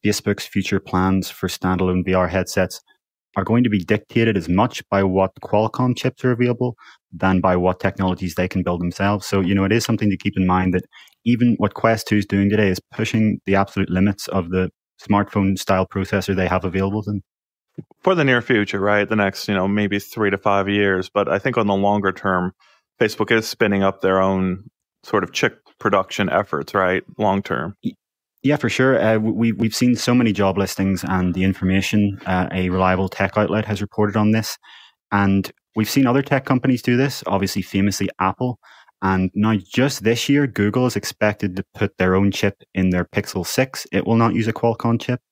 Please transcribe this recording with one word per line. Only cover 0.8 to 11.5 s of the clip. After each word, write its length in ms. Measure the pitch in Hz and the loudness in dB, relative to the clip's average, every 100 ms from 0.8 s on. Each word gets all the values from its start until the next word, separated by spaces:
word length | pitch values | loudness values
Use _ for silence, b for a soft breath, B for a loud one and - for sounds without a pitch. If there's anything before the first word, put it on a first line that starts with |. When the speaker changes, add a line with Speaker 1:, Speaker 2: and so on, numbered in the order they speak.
| - 95 95 95 90 | -2 0 2 0 -2
Speaker 1:
for 180 | - 95 | -6 -8
standalone 560 | - 92 90 92 90 | -4 -2 0 0 0
V 100 | 87 | 0
R 140 | 92 87 | 0 0
headsets 540 | 92 90 - 90 - _ b _ _ _ - | -2 -2 -2 -2 -4 _ b _ _ _ -6
are 80 | |
going 180 | 90 117 | 0 2
to 60 | 120 | 2
be 100 | 101 | 0
dictated 560 | 85 104 _ 120 113 | 0 -2 _ 0 2
as 140 | 98 82 | 0 0
much 380 | 90 120 - - | 0 0 -4 -2
by 120 | 98 | 0
what 300 | 98 95 95 - | 2 2 0 -4
Qualcomm 540 | - 104 110 - 127 | -2 0 0 0 -2
chips 300 | 120 131 - | 0 -4 -2
are 80 | 127 | -2
available 420 | 120 123 117 123 117 B B _ | 0 0 0 -4 -6 B B _
than 260 | 85 95 92 | -2 0 2
by 160 | 92 | 2
what 240 | 90 90 90 | 2 0 0
technologies 560 | 98 - 92 90 92 | -4 -2 -2 -2 -6
they 140 | 80 90 | -4 -2
can 120 | 95 | -2
build 200 | 87 87 | -2 -2
themselves. 440 | 87 - 98 104 | -4 -2 -2 -2
So, 140 | - 101 | -2 0
you 160 | 92 | 2
know, 80 | 98 | 2
it 80 | 98 | 2
is 140 | 113 | 0
something 240 | - 113 104 | 0 0 0
to 80 | 95 | -2
keep 160 | 101 | -4
in 100 | - | -2
mind 280 | 92 92 92 | 2 2 2
that 100 | 90 - B B _ | -2 -4 B B _
even 320 | 117 120 120 | -2 2 2